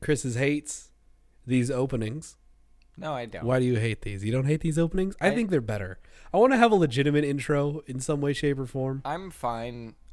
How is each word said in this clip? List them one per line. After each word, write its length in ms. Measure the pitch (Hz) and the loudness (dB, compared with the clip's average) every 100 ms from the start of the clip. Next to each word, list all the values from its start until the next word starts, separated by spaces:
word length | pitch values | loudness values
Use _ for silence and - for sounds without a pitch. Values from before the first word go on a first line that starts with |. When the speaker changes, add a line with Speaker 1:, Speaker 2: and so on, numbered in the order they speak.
Speaker 1:
Chris's 320 | - 147 131 | -2 -2 -2
hates 560 | 117 139 147 - - - _ _ _ _ _ - | -2 0 -2 -4 -14 -14 _ _ _ _ _ 0
these 240 | 127 120 | 0 2
openings. 680 | 127 135 123 107 139 - - _ - _ _ _ - | 0 -2 -2 -4 -6 -12 -20 _ -20 _ _ _ -12
Speaker 2:
No, 160 | 156 | -8
I 120 | 135 120 | -6 -8
don't. 160 | 90 113 | -6 0
Speaker 1:
Why 140 | 131 | 2
do 60 | 123 | 2
you 100 | 120 | 2
hate 240 | 113 104 | 0 -2
these? 220 | - 101 | -6 -6
You 80 | 104 | -2
don't 140 | 127 135 | 0 2
hate 160 | 151 | 0
these 180 | 165 151 | 0 0
openings? 360 | 165 185 190 - | 0 0 -2 0
I 60 | 180 | 0
Speaker 2:
I 80 | 226 | 2
Speaker 1:
think 160 | 220 | 2
they're 100 | 165 | 0
better. 380 | 110 107 92 92 - - - | 0 -6 -6 -12 -18 -20 -2
I 40 | 175 | 4
wanna 200 | 247 262 | 6 8
have 140 | 233 | 6
a 40 | 208 | 6
legitimate 480 | 160 120 139 147 | 4 4 2 4
intro 600 | 147 143 - 143 143 151 - | 2 0 0 0 0 -4 -8
in 140 | 127 | -8
some 200 | 131 147 | -2 -2
way, 140 | 143 | 0
shape, 240 | 139 147 135 | 0 0 0
or 80 | 127 | -4
form. 380 | 135 131 135 135 | -4 -4 -4 -6
Speaker 2:
I'm 240 | 165 190 | -8 -8
fine. 640 | - 123 117 117 120 113 110 - | -6 -4 -4 -6 -10 -14 -16 -14